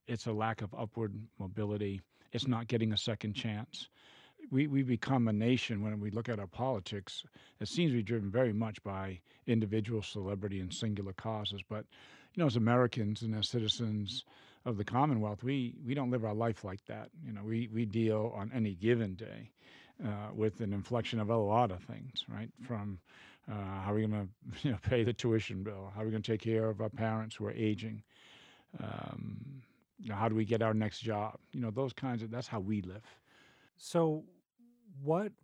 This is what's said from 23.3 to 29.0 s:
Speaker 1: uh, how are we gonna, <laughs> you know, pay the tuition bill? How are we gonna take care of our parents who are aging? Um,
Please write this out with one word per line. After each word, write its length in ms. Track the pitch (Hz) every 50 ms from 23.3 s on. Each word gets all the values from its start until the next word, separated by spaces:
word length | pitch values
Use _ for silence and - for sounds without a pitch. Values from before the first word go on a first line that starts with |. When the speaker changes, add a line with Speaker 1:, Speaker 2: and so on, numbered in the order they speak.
| - - _ -
Speaker 1:
uh, 320 | 107 104 98 95 95 95
how 100 | 95 101
are 40 | 104
we 60 | 107
gonna, 260 | 110 107 107 104 101 92 104 _ -
<laughs> 180 | 127 - - -
you 80 | 147
know, 60 | 117 -
pay 220 | - - 131 120 113
the 100 | 123 113
tuition 500 | - - 120 113 110 104 - 104 95 95
bill? 280 | 110 104 95 95 95 98
How 80 | 104
are 40 | 110
we 60 | 110
gonna 120 | 110 110 107
take 180 | - 113 104
care 280 | - 113 113 110 110 113
of 120 | 107 98
our 80 | 110 110
parents 460 | - - 113 110 110 110 110 110 -
who 100 | - 110
are 60 | 101
aging? 500 | 110 117 113 107 107 98 110 113 107 107 - _ _ - - - - - - - - - _ _ - -
Um, 800 | - - - -